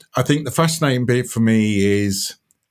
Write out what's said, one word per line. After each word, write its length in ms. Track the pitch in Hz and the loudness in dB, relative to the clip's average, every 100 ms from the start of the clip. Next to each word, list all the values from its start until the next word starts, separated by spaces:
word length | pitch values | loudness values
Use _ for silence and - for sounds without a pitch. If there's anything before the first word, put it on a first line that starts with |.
| _ - | _ -4
I 80 | |
think 220 | 123 147 135 | 0 0 -2
the 60 | |
fascinating 540 | 143 165 160 147 127 120 | 0 0 0 0 0 0
bit 220 | 123 120 | -2 -2
for 140 | 113 | 0
me 440 | 113 110 107 101 98 | 2 4 2 2 2
is, 520 | 101 101 98 - - _ _ _ | 0 0 -4 -8 -12 _ _ _